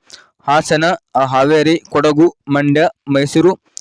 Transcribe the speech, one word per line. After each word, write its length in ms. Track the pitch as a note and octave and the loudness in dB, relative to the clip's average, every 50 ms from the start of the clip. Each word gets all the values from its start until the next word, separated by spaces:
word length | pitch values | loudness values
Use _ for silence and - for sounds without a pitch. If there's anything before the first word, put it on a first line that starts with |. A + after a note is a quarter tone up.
| _ _ - - _ _ _ _ _ | _ _ -20 -20 _ _ _ _ _
ಹಾಸನ, 360 | C#3 C#3+ D#3+ - - E3+ D3+ E3 F3 F#3 - _ _ - | -2 -2 -2 0 -2 -2 -2 -2 -2 -4 -6 _ _ -4
ಆ, 100 | B2+ C3+ | -2 -2
ಹಾವೇರಿ, 560 | C3 C3 C3 C3+ D3 D#3+ D3+ C#3+ D#3 E3+ - - _ | 0 0 0 2 2 2 2 2 0 0 -2 -4 _
ಕೊಡಗು, 460 | - D3 C#3+ D3+ C#3+ D3+ E3+ E3+ - _ _ C#3+ | -4 0 0 0 2 2 0 0 0 _ _ -4
ಮಂಡ್ಯ, 400 | C#3+ C#3+ D3 D3 C#3+ D3+ E3+ F3+ - _ _ C#3+ | -2 -2 0 0 0 0 0 0 -4 _ _ -4
ಮೈಸೂರು, 500 | C#3 C#3 C#3+ C#3 - D#3+ D#3+ F3+ - - _ _ _ - | -2 -2 -2 0 0 2 2 2 0 -2 _ _ _ -20